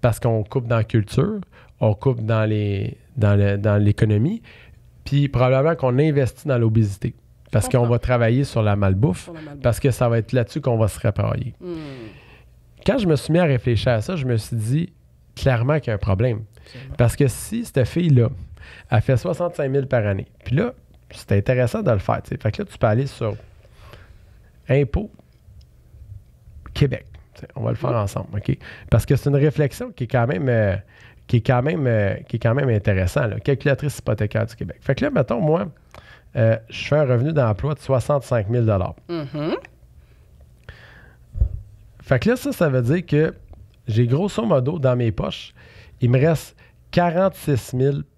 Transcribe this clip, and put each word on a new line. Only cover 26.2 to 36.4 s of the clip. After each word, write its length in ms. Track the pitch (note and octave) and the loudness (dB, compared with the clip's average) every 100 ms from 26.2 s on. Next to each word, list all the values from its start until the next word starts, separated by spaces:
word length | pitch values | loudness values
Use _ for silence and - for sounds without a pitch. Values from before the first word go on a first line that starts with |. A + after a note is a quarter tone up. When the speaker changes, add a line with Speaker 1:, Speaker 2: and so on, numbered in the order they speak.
| - - - - - | -20 -20 -20 -20 -16
Speaker 1:
Québec. 320 | - C#3+ B2+ - - - | -2 0 0 -12 -20 -20
Tu 80 | - | -20
sais, 60 | - | -16
on 80 | - | -6
va 80 | A#2 | -4
le 60 | A#2+ | -2
faire 140 | C3+ | -2
Speaker 2:
Mhm. 60 | A#2+ | -2
Speaker 1:
ensemble, 400 | G#2 - - G2+ | -2 -4 -6 -8
OK ? 220 | - B2 - - - | -4 -4 -6 -20 0
Parce 160 | A#2 - | 0 2
que 80 | C3+ | 0
c'est 120 | - | 2
une 60 | C#3 | 2
réflexion 560 | D3+ C#3 C#3+ - B3 | 2 2 -4 -4 -14
qui 120 | - | -10
est 40 | A#2+ | -4
quand 180 | C3 A#2 | 0 0
même, 220 | F3 B2+ | -2 0
euh, 280 | A#2 G#2 F#2+ - - - - - | 2 2 0 -6 -20 -20 -20 0
qui 100 | A#2+ | 0
est 40 | |
quand 220 | A2 B2 | 2 0
même, 240 | C3 E3+ C3 | 2 0 0
euh, 280 | A2+ G2+ - - | 2 0 -2 -6
qui 80 | A#2 | -4
est 20 | |
quand 160 | A#2 | 0
même 140 | A#2+ C3+ | 0 2
intéressant, 580 | A2 G2 F#2+ F#2 - B2 | 0 2 0 0 0 -2
là. 140 | G#2+ | -4
Calculatrice 580 | - C#3 D3 C3+ D3 - | -2 -2 0 0 -2 -6
hypothécaire 480 | - A2+ G#2+ A2+ A2 | -4 -2 -2 -2 -4
du 80 | - | -6
Québec. 200 | F2+ - | -12 -12
Fait 140 | - | -4
que 100 | C#3+ | -2
là, 60 | C4+ | 0
mettons, 300 | C4 - A#3+ | 0 0 0
moi, 260 | D#3+ D#3+ G3 - _ - - - - | 0 0 -2 -10 _ -20 -20 -20 -12
euh, 200 | - | 0